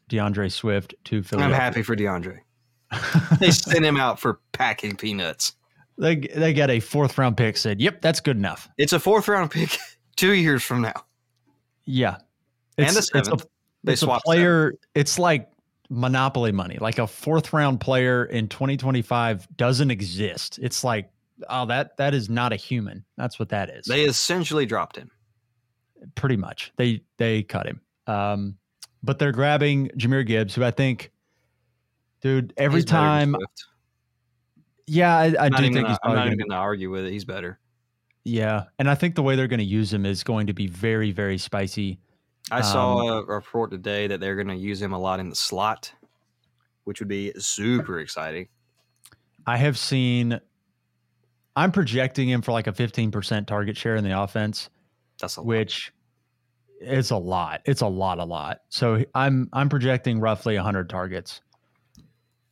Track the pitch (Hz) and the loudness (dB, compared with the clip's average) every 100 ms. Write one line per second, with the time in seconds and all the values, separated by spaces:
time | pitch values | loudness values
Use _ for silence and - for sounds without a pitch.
0 | - 110 104 101 95 - 113 101 - - | -6 -2 0 0 -2 -2 0 0 -2 -12
1 | - 107 95 151 143 135 123 117 110 110 | -4 -4 -2 0 2 2 2 0 -2 0
2 | 104 90 87 87 _ _ _ _ - - | 0 -2 -6 -12 _ _ _ _ -10 -6
3 | - 165 - 165 185 170 - 170 156 143 | 2 2 4 4 6 4 4 2 4 2
4 | 127 113 123 107 _ - 127 107 107 101 | 0 0 -2 -4 _ -2 -2 -2 -6 -6
5 | 107 101 85 - - - _ _ _ - | -4 -4 -4 -4 -6 -6 _ _ _ -2
6 | 156 165 131 151 160 147 143 117 - 147 | 0 0 -2 0 2 4 2 2 0 0
7 | 139 - 127 110 113 104 113 101 156 - | 2 2 2 2 0 0 -2 0 0 0
8 | 160 160 - 120 98 - - - 143 170 | 0 0 0 0 -2 -4 -8 -2 2 2
9 | 185 214 196 202 165 160 160 - - - | 4 4 4 0 0 -2 -2 -4 -8 -20
10 | _ - 185 202 160 135 - 123 113 - | _ 2 4 6 4 2 2 0 -2 -4
11 | - _ _ _ _ _ _ _ - 131 | -12 _ _ _ _ _ _ _ -4 0
12 | 113 - _ _ _ _ _ - 147 202 | 0 -2 _ _ _ _ _ 0 2 4
13 | - 139 101 135 - _ _ _ - 127 | 2 2 2 0 -4 _ _ _ 0 2
14 | 143 120 160 165 175 170 156 - _ 151 | 2 2 4 4 6 4 2 0 _ 0
15 | 143 - 175 151 - _ _ _ - 120 | 0 2 2 2 -2 _ _ _ -10 -2
16 | 127 131 131 127 117 98 90 - 110 117 | 0 2 2 2 0 0 -2 -4 -4 -2
17 | 110 - - 160 - 156 147 127 - 131 | -4 -4 -2 0 2 2 2 2 0 2
18 | 127 123 120 117 110 - 135 139 131 131 | 4 2 0 -2 -4 -2 -2 -2 0 0
19 | 113 123 117 104 - - 120 127 143 110 | 0 0 0 -2 -6 -2 2 2 2 0
20 | 95 90 104 85 - - 127 - 127 110 | -4 -4 -6 -6 -10 -8 -6 -4 -2 -2
21 | 95 _ _ - - 127 120 123 143 - | -6 _ _ -18 -8 -6 -2 -2 -4 -2
22 | 139 143 101 117 123 113 - 123 101 101 | 0 0 -2 -2 -2 -2 -4 -6 -6 -10
23 | - - 120 - 110 104 90 67 101 131 | -16 -8 -8 -6 -6 -4 -6 -8 -2 0
24 | 151 123 - 175 165 156 127 107 85 - | 2 2 0 -2 0 -2 0 -2 -4 -8
25 | - _ _ _ _ _ _ _ _ _ | -20 _ _ _ _ _ _ _ _ _
26 | - - 135 117 90 - - - 123 110 | -16 -2 0 0 -2 -10 -8 -2 0 0
27 | - - 113 110 104 - - - _ _ | -6 -2 0 0 -2 -6 -6 -10 _ _
28 | - 104 101 104 101 95 _ _ - _ | -6 -2 -2 -2 -6 -10 _ _ -20 _
29 | 110 139 143 117 143 147 143 139 135 - | -4 0 0 2 4 4 4 2 0 0
30 | 117 135 117 110 104 107 120 113 135 120 | 2 2 2 2 0 0 0 2 0 0
31 | - _ _ _ _ _ _ _ _ _ | -8 _ _ _ _ _ _ _ _ _
32 | _ _ 135 131 123 - 143 156 170 165 | _ _ 0 0 0 0 2 4 4 4
33 | 151 151 143 143 98 - - _ _ _ | 6 4 4 0 -4 -12 -20 _ _ _
34 | _ _ _ _ _ _ _ _ - 156 | _ _ _ _ _ _ _ _ -2 4
35 | 175 170 160 160 143 131 131 131 113 104 | 6 6 4 4 4 4 4 4 2 0
36 | 117 117 123 107 104 92 98 104 92 95 | 2 2 2 0 -2 -2 -2 -2 -4 -6
37 | 95 101 95 95 90 - _ _ _ _ | -6 -6 -8 -10 -10 -12 _ _ _ _
38 | _ _ - 113 107 107 - - 139 143 | _ _ -4 -2 0 -2 -4 -2 2 2
39 | 175 165 135 135 131 120 101 107 104 104 | 2 0 2 2 0 0 0 0 0 0
40 | 98 95 - 110 104 92 98 87 113 110 | -2 -2 -2 -2 -2 -4 -6 -4 -2 0
41 | 107 92 101 95 - 104 98 - 98 92 | 0 -2 -2 -4 -4 -4 -4 -4 -6 -8
42 | _ _ _ _ - 120 107 131 127 123 | _ _ _ _ -4 0 2 2 2 2
43 | 117 113 92 104 - 117 113 95 92 101 | 0 -2 -4 -6 -6 -4 -4 -6 -4 -2
44 | 104 98 95 98 101 92 98 98 101 92 | -2 -4 -4 -4 -4 -6 -6 -4 -4 -4
45 | 95 92 92 80 - 95 104 110 - - | -2 -4 -4 -6 -4 -2 -2 -2 -10 -20
46 | _ _ _ _ _ _ _ _ - 101 | _ _ _ _ _ _ _ _ -12 -10
47 | 104 101 101 98 95 - 107 123 - 87 | -8 -6 -8 -8 -6 -4 0 0 -2 -8
48 | 76 - 78 80 92 _ _ _ _ _ | -8 -10 -8 -10 -12 _ _ _ _ _
49 | - _ _ _ - 120 147 123 - 135 | -20 _ _ _ -2 2 2 0 0 0
50 | 123 123 117 117 - _ _ _ _ _ | 2 2 0 -2 -8 _ _ _ _ _
51 | _ _ _ _ _ - 185 202 143 123 | _ _ _ _ _ 0 2 2 2 2
52 | 131 - 127 123 113 117 110 98 120 - | 0 0 0 0 0 -2 -2 -2 -2 0
53 | 110 104 - 107 101 104 101 104 117 110 | -2 -2 -2 -4 -2 -4 -4 -4 -2 0
54 | 101 95 98 110 107 107 - _ _ _ | 0 0 -2 -2 -4 -4 -12 _ _ _
55 | _ - - - 120 113 107 - - _ | _ -12 -12 -8 -2 0 0 -6 -10 _
56 | _ _ _ _ _ _ _ - 113 135 | _ _ _ _ _ _ _ -16 -4 -2
57 | 123 110 87 92 87 80 - 139 113 92 | 0 -2 -2 -2 -4 -4 -2 0 0 0
58 | 95 87 85 85 73 - _ - 120 110 | -2 -2 -6 -8 -8 -10 _ -2 0 2
59 | - 135 135 131 127 131 143 143 127 127 | 0 0 2 2 0 0 0 2 2 0
60 | 127 113 110 107 117 107 98 98 87 92 | 0 0 0 0 0 -2 -2 -2 -4 -6
61 | 92 92 - - _ _ _ _ _ _ | -6 -8 -12 -18 _ _ _ _ _ _
62 | - _ _ _ _ | -20 _ _ _ _